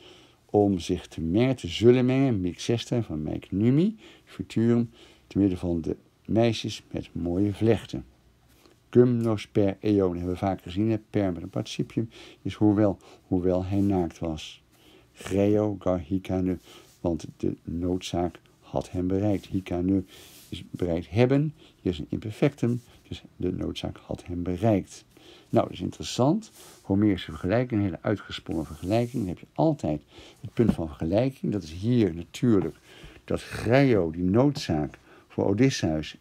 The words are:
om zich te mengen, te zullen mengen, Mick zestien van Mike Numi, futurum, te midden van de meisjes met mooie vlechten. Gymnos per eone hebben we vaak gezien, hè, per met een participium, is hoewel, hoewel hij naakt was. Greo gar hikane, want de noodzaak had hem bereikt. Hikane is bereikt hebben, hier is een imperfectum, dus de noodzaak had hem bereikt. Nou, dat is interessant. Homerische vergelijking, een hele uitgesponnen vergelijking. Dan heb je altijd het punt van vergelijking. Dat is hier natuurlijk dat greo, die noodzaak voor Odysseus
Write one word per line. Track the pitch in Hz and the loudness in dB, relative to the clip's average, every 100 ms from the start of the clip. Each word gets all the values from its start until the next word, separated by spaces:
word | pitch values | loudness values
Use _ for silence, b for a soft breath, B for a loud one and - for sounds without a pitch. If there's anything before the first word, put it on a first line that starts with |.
| B B B B _ | B B B B _
om | 104 104 92 | 2 4 2
zich | 82 90 - | -2 -4 -6
te | - | -6
mengen, | 82 98 127 127 | -2 2 2 -2
te | 87 | -6
zullen | 85 117 127 123 | 4 6 6 4
mengen, | 131 135 104 | 2 2 0
Mick | 90 80 | -2 -4
zestien | - 117 - 123 | -2 -2 0 -4
van | 107 78 | -2 -4
Mike | 78 82 - | -4 -6 -4
Numi, | 95 117 139 202 220 B B B | 0 4 4 2 -2 B B B
futurum, | - - - 113 117 117 B B B B | -12 -6 0 2 2 0 B B B B
te | 92 | 2
midden | 101 90 | 2 2
van | 90 85 | -2 -2
de | 80 - _ _ - | -4 -8 _ _ -2
meisjes | 107 117 110 - - - | 2 2 0 -6 -10 -10
met | - - | -10 -10
mooie | 85 85 90 104 | -6 -2 0 0
vlechten. | 95 113 101 - - - _ _ _ _ b b b _ | 2 2 2 0 -12 -12 _ _ _ _ b b b _
Gymnos | 120 123 120 113 104 - | 6 6 4 0 -2 -2
per | 110 98 95 | 0 0 0
eone | 104 101 92 87 | 2 2 2 0
hebben | 90 | -4
we | 90 | -2
vaak | 98 92 | -2 -4
gezien, | 90 87 113 | -6 -2 -2
hè, | 107 - | -2 -2
per | 107 95 | -2 -2
met | 85 | -4
een | 87 | -8
participium, | 120 117 - - - 113 B B B | -8 -8 -6 -6 -4 -6 B B B
is | 95 | -8
hoewel, | - 107 101 104 90 B B - | 2 4 6 4 0 B B -4
hoewel | 92 90 90 92 | 0 2 0 0
hij | 98 | 0
naakt | 101 92 85 - | 0 0 -2 -4
was. | 82 80 - - _ b b b b | -8 -8 -10 -18 _ b b b b
Greo | - - 95 101 104 107 98 | -16 -4 0 2 2 0 -2
gar | 92 92 | -2 -2
hikane, | 73 95 - 92 92 85 B B B B | -2 -4 -2 -2 -2 -2 B B B B
want | 90 80 - - | -4 -4 -6 -6
de | - - | -4 -4
noodzaak | - 82 90 92 - 85 87 - _ _ | -6 -4 -2 -4 -4 -4 -4 -6 _ _
had | - 67 - | -8 -6 -4
hem | 90 90 | -4 -2
bereikt. | 98 104 92 - | 0 0 -2 -4
Hikane | 98 92 87 90 98 92 B B B B | -8 -4 -2 0 0 -2 B B B B
is | 90 - | -16 -12
bereikt | - 87 85 82 | -6 -4 -4 -2
hebben, | 95 127 139 156 - b b | 2 4 4 0 -6 b b
hier | - | -4
is | 87 | -4
een | - | -4
imperfectum, | - 110 - 147 - 117 120 - b - | -8 -6 0 0 0 -2 -2 -6 b -16
dus | - - - | -16 -16 -8
de | 90 | -6
noodzaak | 90 82 80 - - | -4 -6 -6 -10 -10
had | - - - | -12 -12 -8
hem | 87 | -8
bereikt. | 87 90 110 98 - - - B B B B | -6 0 2 2 0 -12 -20 B B B B
Nou, | 117 - | -2 0
dat | |
is | - | -4
interessant. | 95 - 76 - 131 214 - B B B | -8 -8 -6 0 2 2 -4 B B B
Homerische | - 98 107 90 - | -2 2 2 0 -4
vergelijking, | 78 90 117 123 110 | -6 -2 0 0 0
een | 101 | -2
hele | 82 | -2
uitgesponnen | - 101 - - - 82 76 | -4 -4 -4 -14 -6 -6 -6
vergelijking. | 78 92 113 120 123 | -8 -2 0 0 -4
Dan | 92 | -6
heb | - | -6
je | - | -10
altijd | - 156 147 - - - B B B | -2 0 0 -4 -6 -8 B B B
het | - | -8
punt | - 107 | 0 2
van | - 80 | 0 -4
vergelijking. | 73 80 101 131 - 185 | -6 -2 0 0 -2 -4
Dat | 101 | -4
is | 80 | -6
hier | 85 107 123 98 82 | -6 0 2 2 0
natuurlijk | 82 - 123 101 82 - B B B B | -10 -2 2 4 2 -6 B B B B
dat | - 92 | -6 -6
greo, | - - 107 131 135 107 82 | -6 -6 2 4 6 4 2
die | 82 | 0
noodzaak | 90 110 143 143 - 78 71 - b b b | 2 4 4 0 -2 -2 -2 -8 b b b
voor | - 104 | -2 0
Odysseus | 104 135 - 85 78 - - | 4 2 2 -2 -2 -6 -12